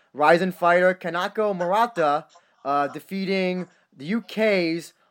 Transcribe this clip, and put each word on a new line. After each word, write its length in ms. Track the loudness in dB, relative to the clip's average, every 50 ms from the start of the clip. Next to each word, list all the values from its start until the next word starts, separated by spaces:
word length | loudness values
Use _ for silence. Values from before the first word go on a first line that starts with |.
| _ _
Rizin 400 | -4 2 4 6 6 4 4 0
fighter 420 | -4 0 2 2 4 4 4 2 0
Kanako 600 | 0 -6 -6 -6 -4 -6 -4 -4 -2 -2 -2 -2
Murata, 720 | -2 -2 0 0 0 0 0 0 0 0 0 0 0 -4 _ _ -20 _ _ _ _ -6
uh, 220 | -2 0 0 -2 -2
defeating 800 | -6 -10 -14 -10 -8 -6 -4 -2 -2 0 0 -2 -2 -4 -6 -10 _ _ _ _ _
the 120 | -14 -8
U 160 | -6 -4 -4
K's 720 | -6 -6 -4 0 2 2 2 2 2 0 -2 -4 -6 -10 _ _ _ _